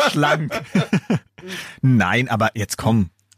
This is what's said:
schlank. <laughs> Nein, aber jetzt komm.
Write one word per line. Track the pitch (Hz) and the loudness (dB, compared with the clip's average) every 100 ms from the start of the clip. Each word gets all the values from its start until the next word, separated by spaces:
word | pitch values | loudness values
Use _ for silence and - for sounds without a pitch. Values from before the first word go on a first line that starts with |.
| 294 | 0
schlank. | - 147 156 151 220 147 196 - 196 - 190 | 2 0 0 -4 -8 -2 -2 0 -2 0 -4
<laughs> | - - 185 180 - - | -6 -20 -14 -14 -14 0
Nein, | 135 120 90 113 131 | 2 4 2 0 0
aber | 110 110 113 | 0 0 -2
jetzt | 98 - | -6 -4
komm. | 131 113 92 _ _ | 0 2 0 _ _